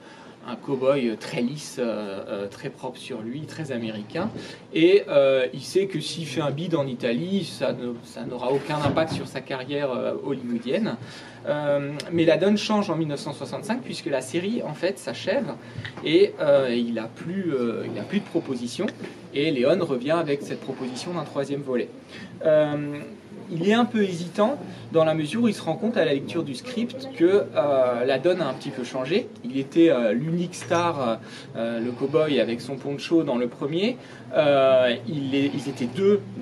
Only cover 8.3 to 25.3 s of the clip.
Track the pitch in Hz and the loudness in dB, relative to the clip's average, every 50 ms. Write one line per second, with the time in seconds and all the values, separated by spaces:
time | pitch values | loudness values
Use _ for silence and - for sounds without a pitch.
8.3 | 123 120 123 127 143 139 139 - 151 147 143 139 135 160 160 - - 139 - - | -6 -4 0 0 0 0 0 -2 -2 0 2 2 2 2 2 2 -2 -6 -6 -8
9.3 | - 135 - - 139 127 127 135 143 147 143 131 123 117 117 113 127 - - 143 | -8 -10 -8 -6 -8 -6 -6 -4 -2 -2 0 0 -2 -2 -2 -2 -4 -4 -4 -4
10.3 | 135 - 120 120 120 113 - 120 151 208 226 156 117 - - - - - - - | -4 -4 -2 -4 -4 -4 -2 -2 0 0 0 -2 -4 -6 -10 -14 -16 -16 -16 -18
11.3 | - - - - 147 147 147 147 143 143 143 143 147 143 - - 170 170 160 165 | -18 -8 -4 -2 -2 0 0 0 0 0 0 -2 -6 -8 -6 -2 0 4 6 6
12.3 | 156 156 185 202 214 202 - - 214 208 196 180 160 160 160 147 143 139 - 156 | 6 6 6 4 4 2 2 2 0 0 2 0 0 -2 -2 -2 -4 -4 -6 -8
13.3 | 135 - 139 120 143 131 143 - 233 262 - - 170 - - 165 139 127 127 - | -8 -8 -8 -8 -8 -8 -4 -4 -4 -4 -4 -8 -10 -8 -4 -2 -2 -2 -2 -2
14.3 | - 165 180 202 240 240 - 160 151 - 170 190 - - - 131 117 - - 185 | -4 -2 -2 -2 -2 -2 -4 -6 -4 -2 -2 -2 -2 -2 -6 -8 -8 -4 -2 -2
15.3 | 214 277 220 147 117 - - - - - - - - - - 151 160 180 202 208 | 0 0 -2 -4 -6 -10 -12 -12 -12 -10 -10 -10 -12 -6 0 4 6 6 6 6
16.3 | - - 160 143 143 139 135 123 120 120 120 117 113 110 113 117 - - - 165 | 4 2 4 6 6 6 6 4 2 0 0 0 -2 -4 -4 -6 -10 -10 -8 -6
17.3 | 185 196 180 165 139 123 120 117 107 113 - 113 117 101 113 - 185 202 190 - | -6 -4 -2 -2 0 0 0 0 -2 -4 -6 -6 -6 -6 -6 -2 -2 -2 -2 0
18.3 | - 170 - - 131 117 120 117 - - 196 - - - - - - - - - | -2 -4 -2 -2 -4 -4 -4 -6 -4 -4 -4 -4 -4 -6 -12 -14 -14 -16 -16 -6
19.3 | - 139 147 160 143 123 123 143 170 196 170 143 135 120 120 147 165 170 165 143 | -2 0 0 2 2 4 4 4 4 4 2 0 -2 -2 0 0 0 2 2 0
20.3 | 143 139 - - 139 - - 139 131 - 131 123 131 - - 175 175 165 143 - | 0 -2 -2 -6 -8 -8 -6 -8 -8 -6 -6 -6 -6 -8 -8 -6 -6 -6 -6 -4
21.3 | - 143 139 139 143 139 139 131 127 117 - - - - - - - - - - | -4 -4 -4 -2 -4 -6 -4 -2 -2 -2 -2 -4 -8 -16 -18 -18 -16 -16 -14 -14
22.3 | - - - 160 151 151 151 147 147 147 147 147 147 147 - - - - - - | -12 0 2 4 6 6 6 4 2 -2 -4 -4 -6 -8 -10 -12 -14 -16 -18 -18
23.3 | - - - - 175 156 175 202 220 240 240 - - 214 202 185 175 165 175 175 | -16 -16 -10 -8 -4 0 4 4 6 6 4 4 4 2 2 2 0 -4 -6 -4
24.3 | - 208 208 247 294 - - - - - - - - 160 160 160 156 160 151 147 | 0 2 2 2 2 -2 -6 -12 -12 -14 -10 0 4 4 4 6 4 2 0 0